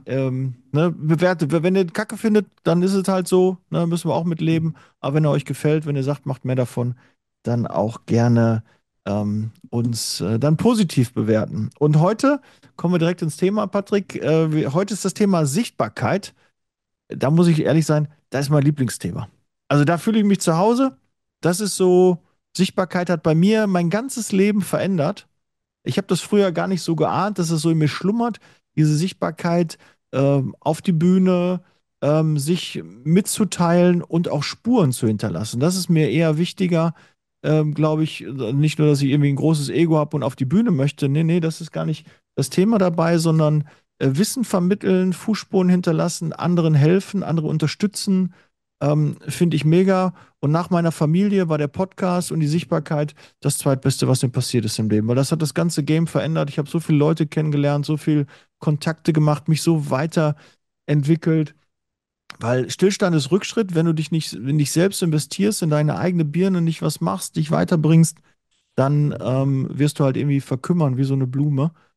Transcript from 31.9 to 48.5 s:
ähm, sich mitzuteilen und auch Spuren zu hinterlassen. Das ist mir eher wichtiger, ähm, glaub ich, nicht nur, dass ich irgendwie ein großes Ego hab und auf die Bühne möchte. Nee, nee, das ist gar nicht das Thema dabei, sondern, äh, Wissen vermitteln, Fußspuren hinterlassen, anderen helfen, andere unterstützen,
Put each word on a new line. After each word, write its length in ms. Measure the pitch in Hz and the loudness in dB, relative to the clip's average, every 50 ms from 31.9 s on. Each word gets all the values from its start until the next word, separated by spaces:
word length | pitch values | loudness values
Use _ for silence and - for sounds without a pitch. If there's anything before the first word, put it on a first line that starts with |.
| _ _ | _ _
ähm, 380 | 135 143 151 160 160 156 151 143 | 0 2 2 2 2 2 0 0
sich 420 | 135 156 185 - - - - - 82 82 95 117 127 | 0 0 -2 -2 -4 -8 -12 -12 -14 -14 -18 -8 -2
mitzuteilen 960 | 151 170 202 - - - - 214 175 - - 175 170 170 175 175 180 175 175 | 2 2 2 2 0 -2 -2 -2 -2 0 0 2 4 4 6 6 4 4 2
und 280 | - - 165 170 175 - | 0 -2 -2 -2 -2 0
auch 140 | - 147 143 | -2 -4 -4
Spuren 500 | - - - - 226 254 233 165 127 120 | -6 -10 -6 -2 0 2 2 2 2 0
zu 140 | - 120 | 0 0
hinterlassen. 520 | 110 107 98 120 98 85 80 110 - - 120 | 0 0 0 -2 -4 -4 -6 -6 -6 -4 -2
Das 160 | 139 175 185 | 0 0 0
ist 140 | 190 170 - | -2 -2 0
mir 200 | 165 156 156 107 | 2 2 2 2
eher 280 | 110 160 165 160 151 | 2 2 2 2 0
wichtiger, 560 | 156 180 - - - 185 170 170 160 165 170 - - - _ _ _ _ _ _ _ - | 0 -2 -4 -4 -4 -2 0 0 0 0 -2 -4 -6 -14 _ _ _ _ _ _ _ -2
ähm, 300 | 147 156 156 151 151 147 | 0 0 0 0 -2 -2
glaub 260 | 151 156 156 156 156 | 0 0 0 0 0
ich, 220 | 156 147 - - | -2 -4 -4 -10
nicht 580 | - 101 139 131 123 104 135 139 151 151 - - | -12 -12 -8 -6 -6 -2 0 0 0 0 2 2
nur, 80 | 151 | 2
dass 140 | 151 147 135 | 2 4 2
ich 80 | 143 131 | 2 2
irgendwie 240 | 143 147 143 143 139 | 2 2 2 2 2
ein 20 | |
großes 320 | 135 - 156 160 147 139 | 0 0 0 0 0 -2
Ego 300 | 135 - 139 170 160 160 | -2 0 0 2 2 2
hab 160 | 151 147 151 - | 0 0 -2 -4
und 100 | 143 - | -4 -4
auf 140 | 135 - | -4 -4
die 80 | - 139 | -4 -4
Bühne 260 | 127 151 214 240 240 | 0 0 0 2 2
möchte. 380 | 170 131 139 143 - - 147 139 | 2 0 0 -2 -2 -2 -2 -2
Nee, 160 | 139 160 165 | 0 0 0
nee, 160 | 160 170 180 | 0 0 0
das 180 | 165 160 156 - | 0 -2 -4 -6
ist 140 | 165 151 - | -12 -12 -8
gar 100 | 160 160 | -6 -4
nicht 240 | 160 151 - - - _ _ _ _ _ | -4 -6 -6 -10 -16 _ _ _ _ _
das 140 | - 139 - | -4 -4 -2
Thema 280 | - 185 185 226 233 | 0 2 2 2 2
dabei, 400 | 202 185 180 170 175 165 165 170 | 2 2 2 2 0 0 2 2
sondern, 500 | 165 160 165 160 160 151 151 151 151 147 - - _ _ _ _ _ | 2 2 2 2 4 4 2 2 0 -2 -4 -10 _ _ _ _ _
äh, 120 | 135 135 135 | -2 0 0
Wissen 320 | 151 220 - - 262 214 | 0 -2 -2 -2 -4 -4
vermitteln, 680 | - - 185 175 180 208 208 - 196 185 185 185 190 | -2 0 0 2 0 0 0 0 0 2 2 2 0
Fußspuren 560 | 180 - - 226 208 - - - - 190 185 | -2 -2 -2 -4 -4 -4 -4 -2 0 2 4
hinterlassen, 640 | 180 180 180 175 175 160 160 170 175 - - 170 156 | 4 2 2 2 0 0 0 0 -2 -4 -6 -6 -8
anderen 440 | - - - 170 175 170 160 160 156 | -6 -4 -2 0 2 2 4 4 4
helfen, 480 | 139 147 160 180 202 - - - 190 - | 4 4 4 4 2 0 -2 -6 -6 -4
andere 240 | - 165 165 151 | -2 -2 -2 -2
unterstützen, 840 | 147 151 151 156 143 - - 208 202 - - - 202 190 185 185 175 - _ _ _ | -2 -2 -2 -2 -2 -2 -2 -4 -4 -4 -4 -2 0 0 0 0 -2 -6 _ _ _